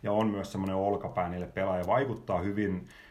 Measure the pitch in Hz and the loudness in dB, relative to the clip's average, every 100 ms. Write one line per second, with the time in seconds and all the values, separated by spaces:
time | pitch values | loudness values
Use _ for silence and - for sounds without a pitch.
0 | 107 104 110 101 95 101 95 95 98 98 | 0 2 2 0 -4 -4 -2 0 2 0
1 | 92 - 87 90 85 - 95 92 87 117 | -2 -2 -2 -2 -4 -2 0 0 2 2
2 | 135 110 - 92 95 101 101 90 - - | 2 -2 -2 0 0 0 0 -2 -6 -16
3 | - | -20